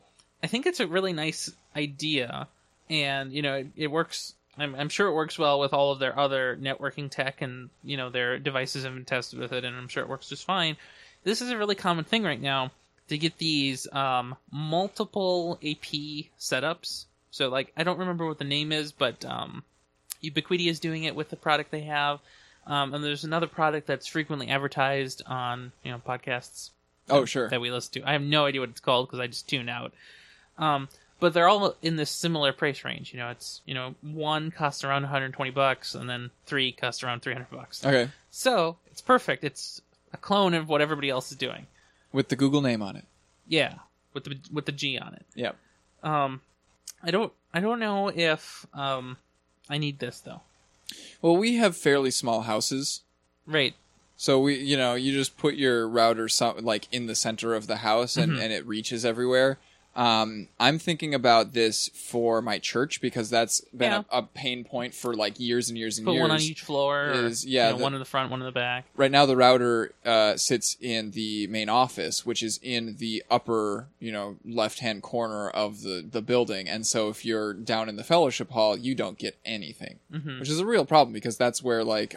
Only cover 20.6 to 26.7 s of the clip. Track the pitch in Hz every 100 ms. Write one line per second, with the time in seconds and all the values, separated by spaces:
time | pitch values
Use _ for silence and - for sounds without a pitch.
20.6 | 170 160 165 160 160 147 151 160 165 147
21.6 | 147 156 151 147 143 143 _ - - _
22.6 | - 143 135 147 147 143 156 165 165 -
23.6 | 156 151 147 135 - 160 151 147 123 139
24.6 | 139 143 135 139 131 - - 127 123 123
25.6 | 123 _ 131 120 - 123 - 123 - -
26.6 | -